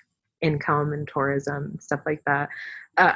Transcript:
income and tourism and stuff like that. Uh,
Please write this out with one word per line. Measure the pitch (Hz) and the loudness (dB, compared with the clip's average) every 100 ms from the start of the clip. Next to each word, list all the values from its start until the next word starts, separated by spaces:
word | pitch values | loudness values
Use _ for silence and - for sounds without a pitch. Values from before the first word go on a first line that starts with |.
| - _ _ - | -20 _ _ -2
income | 160 147 - 147 147 | 0 0 0 0 0
and | 147 147 | -2 -4
tourism | 147 139 139 143 143 147 | -2 0 0 -2 -6 -6
and | 156 | -10
stuff | - 147 - | -4 -4 -2
like | 151 | -2
that. | - 143 143 - - - - - | 0 0 -2 -8 -14 -14 -2 4
Uh, | 180 | 6